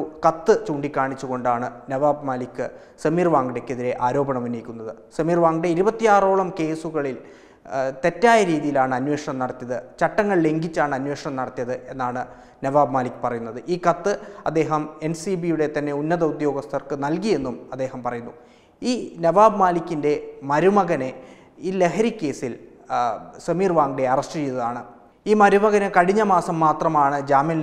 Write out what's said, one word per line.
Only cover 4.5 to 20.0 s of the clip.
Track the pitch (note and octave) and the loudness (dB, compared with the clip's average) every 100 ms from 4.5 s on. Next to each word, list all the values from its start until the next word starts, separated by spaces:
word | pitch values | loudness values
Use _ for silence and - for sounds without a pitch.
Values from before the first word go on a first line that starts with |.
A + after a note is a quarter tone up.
| A#2 A2 A#2 A2 - - - | -6 -10 -12 -12 -14 -12 -4
സമീർ | D#3+ E3+ | 0 4
വാങ്ഡെ | E3 D#3+ F3+ | 4 4 0
ഇരുപത്തിയാറോളം | E3 G3 A3 A3 G3+ G3 F#3+ F#3 - | 0 0 2 4 4 4 2 0 -2
കേസുകളിൽ, | D#3 D#3+ E3 D#3 C#3 A#2+ - - - _ - | -4 -4 -6 -4 -4 -6 -12 -20 -20 _ -8
ആ, | C3+ C3+ C3+ | -4 -4 -2
തെറ്റായ | F3 E3+ A#3 A3+ F#3+ | -2 2 6 6 4
രീതിയിലാണ് | D3+ D3 C#3 C3 B2+ | 2 0 2 2 0
അന്വേഷണം | C#3 D3 D3+ C3 | -2 -4 -4 -4
നടത്തിയത്, | B2+ - A#2+ A#2+ - - | -6 -6 -8 -8 -8 -2
ചട്ടങ്ങൾ | E3 E3 G#3 F#3 D#3+ | -2 0 0 2 2
ലംഘിച്ചാണ് | D#3 D#3+ E3+ D3 C3+ | 0 -2 -2 0 -2
അന്വേഷണം | C#3 C#3+ D#3+ C3 | -4 -6 -6 -6
നടത്തിയത് | B2 C#3 A#2+ B2+ - | -6 -6 -6 -8 -10
എന്നാണ് | C3+ B2 B2 A#2+ - - - | -6 -6 -6 -8 -14 -20 -8
നവാബ് | C3+ C#3+ C#3 C3 | 0 2 2 2
മാലിക് | B2 - | -2 -4
പറയുന്നത്. | B2 A#2+ A2+ A#2 - | -6 -4 -8 -10 -6
ഈ | F3 F3 | -2 2
കത്ത് | E3 G3+ G3+ - - F3 | 0 0 -4 -6 -8 -2
അദ്ദേഹം | D#3+ D3 D#3 D3+ - D#3 | 0 2 0 -4 -6 -6
എൻ | E3 | -4
സി | G3+ F#3 | -4 -2
ബിയുടെ | E3+ D#3 D3 D3+ | 0 0 0 0
തന്നെ | D3 C#3+ | -4 -2
ഉന്നത | D#3 F3 D#3+ | -2 0 0
ഉദ്യോഗസ്ഥർക്ക് | D3 D3 C#3 C3+ C#3 - C#3+ | 0 -2 -2 -4 -6 -6 -4
നൽകിയെന്നും | C#3+ E3+ G#3+ E3 C3 A#2 - C3 | -2 -2 0 0 -2 -8 -10 -8
അദ്ദേഹം | C3 B2+ A#2+ | -8 -6 -8
പറയുന്നു. | A#2+ A#2 - - _ _ - A#3 | -8 -10 -16 -20 _ _ -8 -4
ഈ | B3+ F#3+ E3 E3 | -4 -6 -2 2
നവാബ് | F3 A3 G#3 | 6 6 6
മാലിക്കിൻ്റെ | F#3 F3 E3 D#3 | 2 2 -2 -2